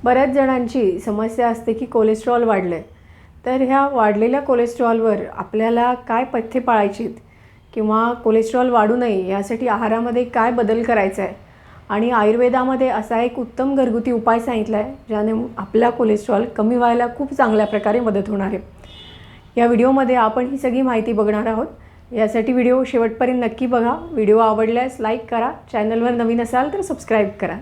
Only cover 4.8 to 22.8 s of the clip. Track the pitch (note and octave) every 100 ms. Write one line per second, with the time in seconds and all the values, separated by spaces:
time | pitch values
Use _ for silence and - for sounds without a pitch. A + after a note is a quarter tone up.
4.8 | A#3 A3+ A3+ G3+ - - - G#3+ A3+ A#3
5.8 | A#3+ B3 B3 A#3 B3+ A#3+ A3+ B3+ B3+ A3+
6.8 | G3+ G3+ A#3 - - - - - _ -
7.8 | G#3+ G#3+ A#3 A#3+ B3+ A3+ A3 B3 B3+ A#3+
8.8 | G#3 B3 A#3+ F#3+ F#3 G3 G3+ A3+ B3 G#3+
9.8 | A3 A3+ A#3+ A#3+ A#3+ A#3+ A#3 A#3+ A3 A3+
10.8 | A#3 A3+ F#3+ F#3+ F#3+ - - - - -
11.8 | - G#3 A#3 A#3+ G#3 A#3 B3 B3+ B3+ C4
12.8 | B3+ G#3 G#3+ A3+ A#3+ A#3+ A#3+ - C4+ C#4
13.8 | B3+ A#3 A#3+ A#3+ A3+ A#3 A3+ A#3 G#3+ G#3+
14.8 | A3+ C#4 - G#3+ G#3+ A3 A#3+ - G3 A3
15.8 | A#3+ A#3+ A3+ G#3 G#3 G3+ A#3+ - G#3+ B3
16.8 | A#3+ A#3+ A#3+ A#3+ C#4 C#4 B3 G#3+ G#3 G#3
17.8 | G#3 A3+ A3+ G3+ G3 G3+ G3 F#3+ - -
18.8 | - - - - - - - - A#3+ A#3
19.8 | B3 C4+ B3+ B3+ A3 A3 B3 C#4 C4 A#3+
20.8 | C4 A3+ A3 G#3+ G#3 G#3 A3 A3 D4 -
21.8 | - - - A#3+ G#3+ A3+ A3+ B3+ A#3+ B3+